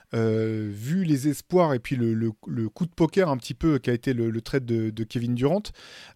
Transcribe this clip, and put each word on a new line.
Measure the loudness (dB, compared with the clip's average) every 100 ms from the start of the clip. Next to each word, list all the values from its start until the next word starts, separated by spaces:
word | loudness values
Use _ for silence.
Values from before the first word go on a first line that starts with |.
| _ -2
Euh, | 0 0 0 -2 -6
vu | -6 -4 -2 0
les | 2 0
espoirs | -2 0 2 4
et | 2
puis | -2 0
le, | 2
le, | 2 -2 -4 -6
le | -4 -4
coup | -4 -4
de |
poker | 0 2 4 2
un | 0
petit | -4 -2
peu | 2 2
qui | 2
a |
été | 0 0
le, | 0 0
le | -2
trade | -2 -2
de, | 0 0 0
de | -4
Kevin | -4 -2 -2
Durant, | 2 2 0 -2 -14 -20 -20 -20